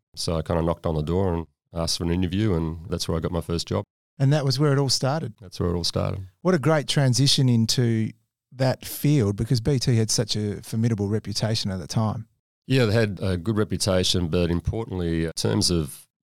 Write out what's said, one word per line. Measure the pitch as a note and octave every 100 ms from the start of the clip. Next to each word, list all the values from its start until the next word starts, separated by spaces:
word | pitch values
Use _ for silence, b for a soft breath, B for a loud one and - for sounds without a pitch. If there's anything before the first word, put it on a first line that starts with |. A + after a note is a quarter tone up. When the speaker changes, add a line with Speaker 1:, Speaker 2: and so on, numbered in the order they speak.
| _ -
Speaker 1:
So | - E2
I |
kinda | D#2 E2+
knocked | E2 E2 F2
on |
the | D#2
door | D2+ F2+ F#2+
and | E2 D#2+ _ _
asked | E2+ E2 -
for |
an | F2
interview, | F2+ F#2 F#2+ A2
and | E2 D#2+ E2 E2
that's | E2+ -
where | E2
I |
got | F2
my | F2
first | - E2+ -
job. | G2 G#2 _ _ -
Speaker 2:
And | C3+
that | D3+ C3+
was | B2
where | D3+
it | C#3
all | C#3
started? | - C3 C3 A#2+ -
Speaker 1:
That's | F2+ -
where | F2
it | F2
all |
started. | E2+ F#2 F#2+ F#2 F#2+ _
Speaker 2:
What | F3
a | F3+
great | C#3+ D#3 C3
transition | D3+ C3+ A#2 C#3 - C3
into | A#2 A2+ - A#2 A2+ A2 - _ _ _
that | B2+ B2+ - -
field, | - D3 D3 G2+ G2+
because | A2+ B2
B | D3+ C3
T | - A2+
had | A2
such | - A2+ G#2+
a | G#2 F#2
formidable | - A2+ A#2 G#2 G2+
reputation | G#2+ G2 G#2 A2 A2+ G2+
at | F#2+
the | -
time. | - A2 A2 - _ _ _ -
Speaker 1:
Yeah, | C3 A2
they |
had | A#2 G#2+ F2
a | F#2+ F2+
good | F2 G#2+
reputation, | G#2 F#2 G#2 F#2 F2+ F#2 E2+
but | F2 E2+
importantly, | F2 - A2 A2+ F#2 E2+ E2 D#2+
in |
terms | - G#2+ G#2+ F#2
of, | E2+ C#2+ - - _